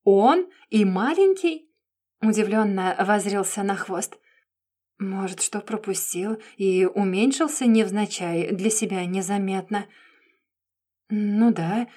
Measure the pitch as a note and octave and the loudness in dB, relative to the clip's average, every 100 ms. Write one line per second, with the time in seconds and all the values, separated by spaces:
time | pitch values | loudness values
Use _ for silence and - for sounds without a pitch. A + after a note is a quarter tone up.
0 | G3+ G3 A#3 E4+ F4+ _ - G#3+ G3 F#3 | 4 6 6 4 0 _ -2 2 2 2
1 | A#3+ E4+ G4 F#4+ E4+ D#4+ _ _ _ _ | 0 4 4 4 -2 -4 _ _ _ _
2 | _ - A3 G#3+ G#3 A3 G#3 F#3+ F#3 - | _ -2 0 2 2 2 0 0 -2 -2
3 | G3 G#3 G3+ G3+ G3 - G3 G3 - F3 | 0 0 0 -2 -4 -4 -4 -4 -4 -6
4 | - - _ _ _ _ _ _ _ - | -8 -12 _ _ _ _ _ _ _ -10
5 | G3 G3 F#3+ F#3 - G#3 G#3 A3 G3 F#3+ | -6 -4 -6 -6 -6 -6 -6 -8 -6 -6
6 | - F3 G3+ A3 - - G3 F#3 F#3 - | -6 -6 -6 -6 -10 -4 0 2 2 2
7 | G3 F#3 B3+ C4+ D#4+ - B3 A3 G#3 G3+ | 0 2 2 2 -2 0 4 4 4 0
8 | G#3 - F3 E3+ E3+ F#3 G#3+ A3 G#3 G3 | -4 -4 -4 -4 -2 -2 -2 -2 -4 -4
9 | F3+ F#3+ F3+ G3+ F#3+ F#3+ - G#3 F#3 _ | -4 -4 -4 -2 -2 -4 -4 -6 -8 _
10 | _ _ _ _ _ _ _ _ _ _ | _ _ _ _ _ _ _ _ _ _
11 | - G#3+ G#3 G#3 A#3 A3 E3 A3 A#3+ | -6 -4 0 2 2 2 -2 -2 -4